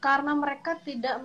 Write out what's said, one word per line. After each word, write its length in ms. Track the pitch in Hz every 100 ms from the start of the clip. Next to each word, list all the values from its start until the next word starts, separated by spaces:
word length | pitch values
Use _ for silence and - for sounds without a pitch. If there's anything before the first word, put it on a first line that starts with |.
karena 280 | 277 277 285 294
mereka 300 | 285 277 330 339 294
tidak 280 | 247 254 240